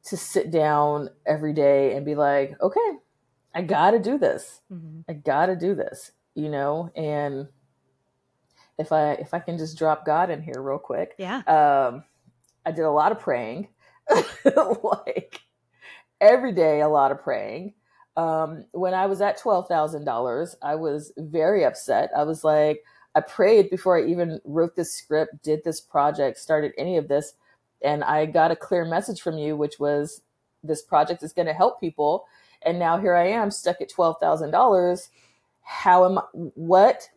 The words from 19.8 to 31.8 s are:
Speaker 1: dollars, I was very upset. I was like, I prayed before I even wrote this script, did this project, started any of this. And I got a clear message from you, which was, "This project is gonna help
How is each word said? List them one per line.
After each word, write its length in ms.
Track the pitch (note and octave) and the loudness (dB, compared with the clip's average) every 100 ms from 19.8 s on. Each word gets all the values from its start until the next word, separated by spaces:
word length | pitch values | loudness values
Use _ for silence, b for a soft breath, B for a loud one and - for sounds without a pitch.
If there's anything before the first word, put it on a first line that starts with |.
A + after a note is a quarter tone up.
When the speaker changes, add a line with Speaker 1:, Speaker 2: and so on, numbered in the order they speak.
| D3+ D#3 | 0 -4
Speaker 1:
dollars, 520 | D3 A#2 B2+ A#2+ E3+ - | -6 -4 -2 -4 -6 -8
I 140 | C#3+ D#3 | -6 -4
was 360 | D#3+ D3 D3 - | -4 -6 -8 -14
very 480 | D#3 D#3+ D#3+ G#3 | -6 0 2 4
upset. 460 | D#3 G#3 - G#2 - - | 2 0 -2 0 0 -2
I 60 | |
was 220 | D3+ D#3+ | -2 0
like, 400 | D#3 D3+ D3+ D3+ b b b | 2 2 2 0 b b b
I 60 | D#3 | -2
prayed 480 | - - G3 A3 F#3+ | -2 0 4 6 4
before 280 | F3+ F#3 F3 | 0 2 2
I 60 | C3 | 2
even 340 | F3 E3+ D#3+ | -2 -2 -6
wrote 320 | - D3+ E3+ - | -6 -2 -2 -2
this 160 | E3 | -6
script, 500 | - - D3+ D#3 D3+ | -8 -2 -2 -2 -6
did 220 | - D3+ | -4 -4
this 160 | E3 D#3 | -4 -8
project, 580 | - D#3 C#3+ D3 C#3 - | -4 0 0 0 -2 -4
started 340 | - D#3 D3 - | -2 -2 0 -4
any 180 | E3+ F3 | -2 -2
of 120 | D3 | 0
this. 260 | C#3+ D3+ _ _ _ _ _ | -2 -2 _ _ _ _ _
And 220 | C#3 D3 | -2 -2
I 220 | C#3+ D3+ D#3 | 0 0 0
got 240 | E3 E3 | 2 2
a 40 | E3 | 0
clear 280 | - F3 | -2 -2
message 360 | E3 E3 G3 F3+ | 0 -4 -4 -8
from 160 | - D#3+ | -6 -6
you, 180 | D3+ D3+ | -6 -4
which 220 | D3 - | -4 -2
was, 420 | C#3+ D3 D3+ - _ _ _ _ | -2 -2 -4 -10 _ _ _ _
"This 200 | D3+ D3+ | -6 -6
project 400 | - D#3 D3+ E3+ | 0 2 2 -2
is 100 | D#3 | -6
gonna 200 | - E3 | -4 -2
help 280 | D#3 G#3+ - | 2 0 0